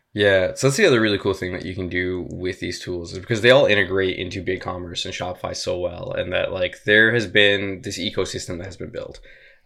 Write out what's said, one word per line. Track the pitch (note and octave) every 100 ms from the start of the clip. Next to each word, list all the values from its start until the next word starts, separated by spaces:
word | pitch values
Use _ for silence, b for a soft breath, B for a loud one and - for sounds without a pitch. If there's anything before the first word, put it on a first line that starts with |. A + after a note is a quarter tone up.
| _
Yeah, | G#2 G2+ F#2+ F2+
so | - C3+
that's | C#3
the | F#3+
other | A#2+
really | A2 G2+
cool | G2+
thing | F#2+ F2+
that | F2+ E2+
you |
can | F#2 F2+
do | F2+ F2+ F2+ -
with | F2 F#2 -
these | F2 -
tools | - F2 E2+
is | F#2
because | F2+ A2
they | A#2
all | C3+ A#2+
integrate | G2+ F2+ F#2+ F#2+ -
into | F2+ G2
BigCommerce | F2 F#2 F#2 F2+ F2 F2+
and | F#2
Shopify | - F2+ F2+ F2
so | F2 F#2 F2+
well, | F2 F2 -
and | - F2+
that, | F2+ -
like, | F#2 F2+ -
there | - G#2+ A2+
has | A#2 G2
been | G#2 G2+ G2+ G2 F#2
this | G2+ F#2+
ecosystem | G2+ G2+ F#2 F#2 - E2+
that | F2+
has | -
been | E2+
built. | D#2 - - B B B B